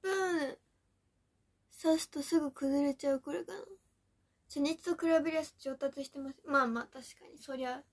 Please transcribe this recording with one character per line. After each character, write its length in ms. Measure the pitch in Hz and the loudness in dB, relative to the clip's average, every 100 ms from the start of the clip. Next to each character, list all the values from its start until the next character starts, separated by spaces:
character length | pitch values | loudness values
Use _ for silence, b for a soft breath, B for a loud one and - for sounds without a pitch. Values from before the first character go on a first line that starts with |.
プ 80 | 381 | -2
ー 440 | 381 370 330 277 | 0 2 2 -2
ン 40 | - _ _ _ _ _ _ _ _ _ _ _ - | -6 _ _ _ _ _ _ _ _ _ _ _ -2
刺 180 | 320 320 | 2 4
す 120 | - | 2
と 120 | 294 | -4
す 180 | - 330 | 2 2
ぐ 100 | 294 | 2
崩 320 | - 277 285 | 0 2 4
れ 120 | 285 | 2
ち 120 | 269 277 | 2 0
ゃ 80 | |
う、 60 | 269 | 0
こ 120 | - | -2
れ 120 | - | -6
か 80 | 339 | -6
な。 120 | 392 - 381 _ _ _ _ _ _ - | -10 -12 -18 _ _ _ _ _ _ -8
初 120 | 285 | -2
日 220 | 285 320 | 0 0
と 140 | 349 330 | -4 0
比 100 | 330 320 | 4 4
べ 80 | 311 | 4
り 80 | 311 | -2
ゃ 40 | 311 - | -4 -8
上 180 | 269 269 | -8 -4
達 280 | 277 277 | -4 -4
し 40 | 269 | -10
て 100 | 277 | -10
ま 140 | 269 | -10
す。 40 | - | -10
ま 180 | - 277 | 2 2
あ 40 | 240 | 4
ま 160 | 233 | 0
あ、 20 | |
確 80 | - 262 - - | -6 -12 -18 -18
か 80 | - | -20
に。 60 | - | -14
そ 160 | - | -8
り 120 | 262 254 | -4 -4
ゃ、 160 | 262 - | -6 -10